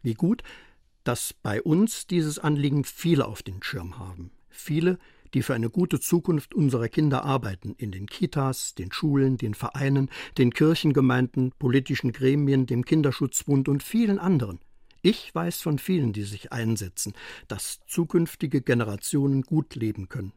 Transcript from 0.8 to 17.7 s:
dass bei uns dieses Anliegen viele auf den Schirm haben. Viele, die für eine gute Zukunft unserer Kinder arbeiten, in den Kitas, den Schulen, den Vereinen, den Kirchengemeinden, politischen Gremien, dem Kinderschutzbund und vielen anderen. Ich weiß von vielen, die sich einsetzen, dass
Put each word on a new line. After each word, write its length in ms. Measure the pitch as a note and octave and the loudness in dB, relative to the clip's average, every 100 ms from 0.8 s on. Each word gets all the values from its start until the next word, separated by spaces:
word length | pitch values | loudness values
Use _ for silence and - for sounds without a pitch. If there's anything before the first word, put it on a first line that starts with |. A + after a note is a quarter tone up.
| _ _ - | _ _ -6
dass 280 | A#2+ - | -4 -6
bei 260 | - - G#2 | -8 -4 -2
uns 460 | - D#3+ A3+ - - | 2 4 2 0 -2
dieses 320 | F3 D3+ D3+ | 0 0 -2
Anliegen 440 | D#3 D3 C#3+ D3 | 0 2 2 0
viele 440 | C3 - E3 D#3 A#2 | -2 -4 2 2 2
auf 160 | G#2+ | -6
den 200 | - F#2 | -12 -10
Schirm 360 | - - F2 - | -8 -8 -10 -12
haben. 320 | F#2+ F2 F2 - _ | -14 -14 -16 -18 _
Viele, 500 | - - D3+ F3 F3+ - _ - | -18 -2 2 2 0 -6 _ -2
die 80 | C3 | -2
für 100 | - | 0
eine 160 | B2 A#2 | 0 0
gute 320 | F3 F3+ C#3+ | 0 0 0
Zukunft 540 | - E3+ F3 D#3 - | 2 0 2 -2 0
unserer 340 | - D3 B2 A#2 | 0 2 2 0
Kinder 360 | - D3+ B2+ | 2 2 2
arbeiten, 500 | - C3+ A#2 F#2 G2+ - | 0 -2 -2 -8 -10 -8
in 160 | A2 | -8
den 140 | F#2 G2+ | -8 -12
Kitas, 680 | - F#3 D3 C3+ C3 - | -4 -2 0 -2 -2 -6
den 160 | - F#2 | -6 -10
Schulen, 460 | - D#3 C#3 C3+ B2+ | -2 0 4 2 2
den 160 | A2+ | -4
Vereinen, 560 | G#2 - B2+ C#3 C#3 C3+ - - - | -4 -6 -2 2 2 0 -4 -10 2
den 120 | B2 | 2
Kirchengemeinden, 1000 | - D3+ E3 D#3 C#3 C3 B2 B2+ - B2+ - | 6 4 4 4 4 4 4 2 0 -2 0
politischen 540 | B2+ C3 C3 A#2+ C3 | 2 2 2 -2 -2
Gremien, 520 | A2+ C3 C#3+ C#3+ C3+ | 2 2 4 4 2
dem 220 | B2+ A#2+ B2+ | 2 0 2
Kinderschutzbund 800 | D#3+ C#3+ - C#3 - - C#3 C3+ | 2 2 0 -2 -4 2 2 2
und 140 | C#3+ | -2
vielen 360 | - A3+ A3+ G3+ | 0 0 2 2
anderen. 420 | F3+ E3 G#2+ F2 - - - - | 2 2 0 -8 -16 -20 -20 0
Ich 320 | F3 A3 - | 2 2 -4
weiß 260 | E3 F3 - | -4 -4 -2
von 180 | E3 D3 | -2 -2
vielen, 360 | - F3+ B2+ | 0 0 0
die 80 | G#2 | -2
sich 320 | G2+ G#2 - | -6 -10 -10
einsetzen, 580 | B2+ A2+ A2 G2 - - - - - - | -4 0 0 -2 -8 -10 -10 -18 -18 -10
dass 320 | G#2 - | -8 -8